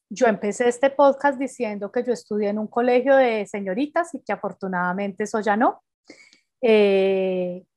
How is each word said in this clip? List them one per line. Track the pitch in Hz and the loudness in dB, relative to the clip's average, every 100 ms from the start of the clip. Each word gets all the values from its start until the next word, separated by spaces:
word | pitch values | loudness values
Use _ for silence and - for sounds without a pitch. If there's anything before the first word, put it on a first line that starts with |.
| - | -12
yo | 196 240 | 0 0
empecé | 208 208 202 240 | 0 -4 -2 0
este | 240 277 | 2 0
podcast | 277 285 269 285 254 | 4 4 4 0 -2
diciendo | 262 - 226 208 196 | -6 -6 -8 -6 -6
que | 247 | -6
yo | 247 | -4
estudié | 233 - 208 202 | -6 -4 -4 -2
en | 214 | -4
un | 214 | -4
colegio | - 247 247 254 269 | -2 2 2 4 4
de | 254 220 196 | 4 0 -6
señoritas | 208 190 185 294 330 339 | -6 -6 -4 -4 -4 -6
y | 262 | -8
que | - | -8
afortunadamente | 196 196 - 190 185 180 185 202 190 | -6 -6 -8 -6 -4 -2 -4 -6 -6
eso | 214 226 | -6 -4
ya | 214 208 | 0 2
no. | 294 - _ _ _ - _ _ _ - | 0 -2 _ _ _ -20 _ _ _ -4
Eh, | 240 214 202 196 190 190 185 185 180 180 _ | 2 4 4 4 2 0 -2 -2 -4 -8 _